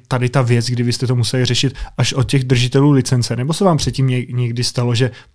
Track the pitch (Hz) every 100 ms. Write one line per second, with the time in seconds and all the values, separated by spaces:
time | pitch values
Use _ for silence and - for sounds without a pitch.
0 | _ 127 123 139 120 120 117 123 120 120
1 | 123 123 110 127 120 123 135 - - -
2 | 120 143 123 139 127 127 123 139 143 139
3 | 123 127 117 113 131 165 196 160 - 123
4 | 131 127 123 123 120 117 120 - 123 113
5 | 127 - -